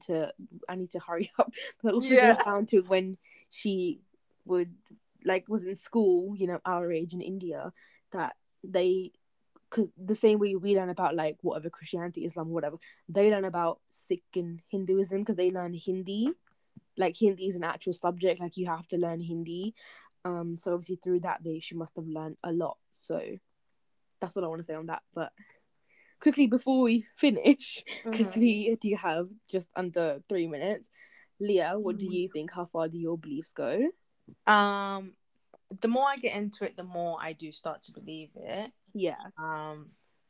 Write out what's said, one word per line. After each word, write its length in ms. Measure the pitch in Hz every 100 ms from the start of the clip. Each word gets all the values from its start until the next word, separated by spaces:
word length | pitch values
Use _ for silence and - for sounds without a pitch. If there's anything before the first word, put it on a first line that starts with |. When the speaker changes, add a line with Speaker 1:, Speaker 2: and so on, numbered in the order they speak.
| -
Speaker 1:
to, 260 | 165 151 - - 170 -
I 80 | 185
need 140 | 180
to 80 | 175
hurry 320 | - 170 202
<laughs> 40 | -
up. 140 | - - - -
That 120 | 226
also 220 | 226 262 254
Speaker 2:
Yeah. 200 | 240 220
Speaker 1:
goes 20 |
down 220 | 208 202 220
to 140 | 208
when 340 | 180 190 190 190 _ - _
she 520 | - 214 190 180 - _ _ _ _ 185
would, 300 | 180 175 170 _ - _ _
like, 240 | - 185 208
was 160 | 214
in 120 | 180 196
school, 600 | - 233 202 180 190 202
you 100 | 180
know, 140 | 175 185
our 260 | 175 175
age 220 | 165 170
in 60 | 180
India, 500 | - 190 180 143 180 - - _ _
that 240 | 185 147 - _ _
they, 480 | 185 185 180 185 180 _ _ _ _ _ -
'cause 220 | - 196 -
the 180 | 190
same 240 | 214 220 208
way 180 | 202 190
we 200 | 202 190
learn 140 | 180
about, 240 | 175 165 165
like, 220 | 156 151
whatever, 280 | 180 156 165
Christianity, 540 | - 156 175 175 - 175
Islam, 240 | 170 160
whatever, 280 | 165 147 160 - - -
they 220 | 180 208
learn 140 | 208 190
about 340 | 175 170 - _
Sikh 340 | - - 175 _ 185
and 260 | 170 165 -
Hinduism 560 | 196 185 190 185 196
'cause 120 | 214 185
they 140 | 180
learn 240 | 185 175
Hindi. 580 | 175 190 185 185 202 254 359 _ _ _ - _ -
Like, 200 | 180 -
Hindi 300 | 214 185 190
is 80 | 175
an 80 |
actual 280 | 165 - 190
subject, 460 | 175 175 175 185 170
like, 160 | 175 185
you 80 | 180
have 220 | 165 170
to 100 | 175
learn 220 | 170 170
Hindi. 540 | 170 170 165 175 208 - - - - _
Um, 340 | 180 175 170 170
so 160 | 185
obviously 220 | 175 175 180
through 240 | 185 180
that, 220 | 175 -
they, 160 | 165 160
she 140 | - 170
must 200 | 165 -
have 100 | 160
learned 300 | 156 156 -
a 80 | 175
lot. 260 | 170 160 - _
So 460 | - - 165 - 190 _ _ _ _ _ _ _ -
that's 160 | 180 202
all 80 |
I 40 | 170
wanna 160 | 165
say 100 | 165
on 120 | 156 165
that. 180 | 160 _
But 180 | 180 156 - - _ _ _ _ _ _ -
quickly, 260 | 302 285 254
before 340 | 247 262 262
we 200 | 247 233 - -
finish, 680 | 285 214 - 277 - - - -
<laughs> 140 | 226
'cause 240 | 220 202 226
Speaker 2:
Mm-hmm. 20 |
Speaker 1:
we 380 | 233 208 214 226
do 200 | 214 196
have 340 | 180 160 180 214 _
just 220 | 190 175 -
under 460 | 180 170 165 143 -
three 200 | 190 165
minutes, 420 | 147 180 208 - _ - _ _ -
Leah, 380 | 208 190 160 208
what 200 | 196 185
do 80 | 190
you 220 | 180 185
Speaker 2:
Yes. 20 |
Speaker 1:
think? 220 | 151 160
How 140 | 180 175
far 220 | 165 160
do 100 | 170
your 200 | 165 170
beliefs 340 | 156 143 -
go? 380 | - 135 175 302 - _ _ - - -
Speaker 2:
Um, 680 | 208 202 202 196 196 190 - _ _ _ - - 196
the 80 | 226
more 200 | 247 277
I 80 | 269
get 200 | 240 202
into 280 | 208 -
it, 120 | 202 -
the 80 |
more 340 | 180 175 175 160
I 120 | 160
do 200 | 160 156
start 300 | - 165 -
to 80 | -
believe 380 | - 151 156 156 -
it. 360 | - 190 226 _ _
Speaker 1:
Yeah. 360 | 208 175 - - 156
Speaker 2:
Um, 540 | 160 156 156 151 - _ _ _ -